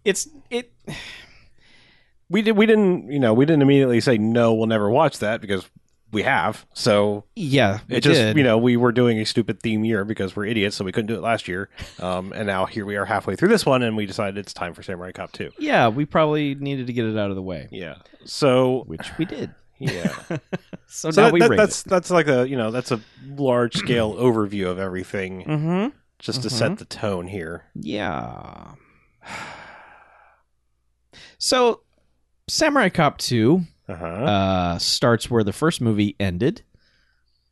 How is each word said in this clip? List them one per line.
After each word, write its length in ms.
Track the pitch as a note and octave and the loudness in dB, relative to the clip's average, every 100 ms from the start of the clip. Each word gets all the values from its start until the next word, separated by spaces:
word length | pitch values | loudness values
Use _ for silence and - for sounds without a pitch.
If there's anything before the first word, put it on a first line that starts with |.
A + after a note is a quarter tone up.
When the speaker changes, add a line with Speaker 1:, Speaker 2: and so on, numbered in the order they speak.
Speaker 1:
it's, 240 | G#3+ F#3+ - - - | -2 -2 -6 -14 -10
it 240 | A#3+ A#3+ _ - - - - - - _ _ _ _ _ _ _ _ - | -8 -8 _ -14 -14 -14 -20 -20 -20 _ _ _ _ _ _ _ _ -4
Speaker 2:
We 140 | F#3+ | 0
did, 140 | G#3+ G#3 | 2 4
we 100 | A3 | 6
didn't, 440 | A3 F#3+ F3 G#2+ | 6 4 2 -2
you 100 | C#3+ | 2
know, 120 | A#2+ | 4
we 120 | A2+ D3 | 6 6
didn't 160 | D#3 | 6
immediately 380 | C#3 C#3 C3 A#2 | 6 6 6 4
say, 180 | C#3 A2+ | 4 2
"No, 340 | A2 A#2+ A#2 | 4 4 4
we'll 120 | A2 A2+ | 4 2
never 240 | A2 G2+ | 2 2
watch 280 | B2+ E3 - | 4 2 0
that," 200 | G#2 A2+ | -4 -4
because 240 | G2 F#2+ - _ _ _ _ | -4 -6 -6 _ _ _ _
we 100 | G#2+ | -2
have. 440 | G2+ B2+ F2 - - | 0 2 0 -4 -12
So 500 | - A#2+ G#2 G#2 G#2 - - | -4 2 4 2 -2 -8 -8
Speaker 1:
Yeah, 440 | D3+ C3+ G#2+ G#2 - | 0 2 2 0 -4
Speaker 2:
it 60 | |
Speaker 1:
we 60 | B2+ | 0
Speaker 2:
just, 200 | C#3+ C3+ | 4 4
Speaker 1:
did. 160 | A2 C3+ | 4 4
Speaker 2:
you 60 | |
know, 160 | B2+ A2 | 4 4
we 180 | B2 A#2+ | 4 4
were 140 | B2 | 2
doing 280 | A#2 A#2+ A2 | 4 2 2
a 40 | |
stupid 360 | A2 - G#2+ G#2 | -2 -2 -2 -4
theme 240 | A2+ G#2+ | -2 0
year 200 | A2+ G#2+ | 0 -2
because 300 | G#2 G#2+ G2 | -2 -4 -6
we're 120 | G#2 G#2 | -6 -4
idiots, 280 | A#2 G2 - | 0 -2 -2
so 80 | |
we 60 | F#2+ | -4
couldn't 160 | A#2 G#2+ | -4 -4
do 60 | |
it 60 | G#2+ | -4
last 260 | G#2+ A2+ - | -2 -2 -4
year. 220 | F2+ G2+ - - - | -8 -8 -14 -18 -10
Um, 320 | F2+ F#2 F#2+ | -6 -4 -6
and 120 | - G#2 | -6 -4
now 160 | F#2+ F#2+ | -2 -2
here 180 | A2+ | -6
we 120 | G2+ G2+ | -6 -4
are 80 | |
halfway 320 | G2 G2+ G#2 F#2+ | -2 -2 -2 0
through 120 | F#3 | 2
this 160 | A3 | 2
one, 180 | D3 B2+ | 2 2
and 140 | A#2 A2 | 0 -4
we 100 | G2+ | -6
decided 320 | F#2+ G2+ G2 | -6 -6 -6
it's 140 | G2 | -12
time 220 | - F2 | -10 -10
for 80 | E2+ | -10
Samurai 300 | F2 F2+ F2+ | -12 -12 -12
Cop 180 | F2+ F2+ | -14 -14
two. 180 | - F#2 - | -12 -12 -8
Speaker 1:
Yeah, 280 | D4+ G#3 A#2+ | -2 2 2
we 160 | A#2+ | 0
probably 520 | D3 F3 D#3 D3+ D3 C#3 | -2 0 2 0 -4 -6
needed 320 | C#3 C3+ B2 | -6 -6 -6
to 40 | |
get 120 | A#2+ | -4
it 120 | A2 G#2+ | -2 -2
out 140 | G2+ | -4
of 60 | F#2+ | -6
the 60 | |
way. 260 | F#2 E2 - | -8 -10 -12
Speaker 2:
Yeah. 260 | A2 E2 C#2+ _ - | -14 -14 -16 _ -20
So 580 | - - C#3+ B2+ B2+ B2+ - | -14 0 2 4 2 0 -6
Speaker 1:
Which 300 | - - - | -12 -10 -8
we 60 | |
did. 300 | E3 C#4 - - _ - | -6 -8 -12 -14 _ -10
Speaker 2:
Yeah. 340 | C3+ F#2 G#3+ - - | -8 -4 -6 -6 -10
Speaker 1:
<laughs> 100 | D#3+ - F3+ _ - _ | -10 -8 -12 _ -20 _
So 220 | - D#3+ | -8 0
Speaker 2:
So 100 | D#3+ | 4
Speaker 1:
now 60 | A3+ | 6
Speaker 2:
that, 60 | |
Speaker 1:
we 60 | F3 | 6
Speaker 2:
that, 100 | A#3 | 6
Speaker 1:
rate 60 | G#2+ | 4
Speaker 2:
that's, 280 | G#3+ - | 2 0
Speaker 1:
it. 40 | - | -2
Speaker 2:
that's 220 | F#3 E3 | -2 2
like 160 | F3 D3 | 2 4
a, 200 | B2+ B2+ | 2 0
you 80 | C3 | -2
know, 140 | A2 | -4
that's 220 | B2 - | -4 -4
a 80 | A#2 G#2 - C3+ C#3 | -6 -6 -20 -14 -2
large 400 | C3+ A#2+ A#2+ - | 0 2 0 -2
scale 380 | - A#2+ A2 | 0 0 0
<clears throat> 20 | G2+ | 2
overview 500 | B2 A2+ G2+ G2+ F#2 | 2 2 0 -2 -4
of 100 | F2+ | -4
everything, 640 | F#2+ F#2 F#2 G2+ F#2+ F#2 | -6 -8 -6 -8 -8 -8
Speaker 1:
Mm-hmm. 520 | F#2 D3+ D#3+ F3+ A#3 - _ _ | -6 -4 -2 -2 -2 -8 _ _
Speaker 2:
just 220 | - B2+ | -8 -6
to 60 | A2+ | -4
Speaker 1:
Mm-hmm. 80 | A#2+ | -2
Speaker 2:
set 220 | A#2 A2 | -2 -2
the 60 | |
tone 420 | - - G#2+ F#2 F2+ | -10 -8 -6 -4 -8
here. 360 | G2 D#2+ E2+ _ | -10 -10 -12 _
Speaker 1:
Yeah. 1000 | - - G#2+ F#2 C#2+ A#1 G1+ G1+ - - - _ _ _ _ | -14 -8 -6 -6 -6 -8 -12 -18 -20 -20 -20 _ _ _ _
<sighs> 100 | - - - - - - - - _ _ _ _ _ _ _ _ _ _ _ - - - | -16 -14 -14 -18 -20 -20 -20 -20 _ _ _ _ _ _ _ _ _ _ _ -20 -20 -8
So, 420 | - C4 A#3+ - _ _ _ _ _ _ - | 0 2 2 0 _ _ _ _ _ _ -6
Samurai 400 | - D#4 C#4 F#3+ | 0 2 4 2
Cop 300 | - D3 - | 2 2 0
two, 440 | - A#2+ A2 F#3 E3 _ - | -2 2 4 4 0 _ -16
Speaker 2:
Uh-huh. 180 | F2 E2+ | -10 -8
Speaker 1:
uh, 720 | F2+ B2+ G2+ F#2+ F#2+ F2 E2+ | -4 0 2 2 0 0 -2
starts 520 | - - C3 A2+ - | -2 0 2 2 0
where 140 | A#2 | 0
the 80 | G2+ | 0
first 280 | - D#3+ - | 0 -2 0
movie 360 | A#2 G#2 G#2 - | 0 2 0 0
ended. 440 | G2 F2 B2+ - _ _ _ _ _ _ _ _ _ | -4 0 -2 -2 _ _ _ _ _ _ _ _ _